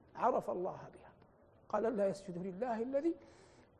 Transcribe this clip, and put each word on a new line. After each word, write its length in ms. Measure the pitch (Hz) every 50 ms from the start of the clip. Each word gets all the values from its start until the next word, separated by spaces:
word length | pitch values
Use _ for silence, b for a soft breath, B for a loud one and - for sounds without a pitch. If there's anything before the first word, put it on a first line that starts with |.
| - - -
عرف 340 | - 190 240 254 233 - -
الله 400 | 113 180 180 185 - - - - -
بها. 180 | - - - - - - - - - - - - - - -
قال: 160 | - 208 220
"ألا 220 | 226 262 196 202
يسجدوا 360 | 196 175 - - - 175 175 185
لله 400 | 196 180 185 247 262 226 214 233
الذي 320 | 262 269 277 294 339 339 - b b b b b b b b b b b -